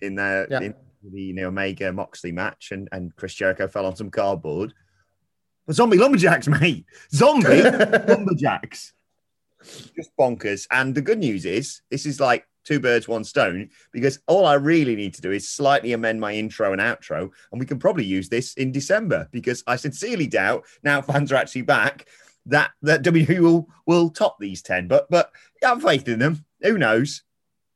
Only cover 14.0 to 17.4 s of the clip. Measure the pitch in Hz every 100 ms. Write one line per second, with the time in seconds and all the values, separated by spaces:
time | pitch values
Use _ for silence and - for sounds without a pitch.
14 | 135 139 - 180 180 143 143 170 135 110
15 | 101 - 90 101 - - 139 139 113 117
16 | 113 113 107 107 110 - 104 95 113 -
17 | - 76 92 -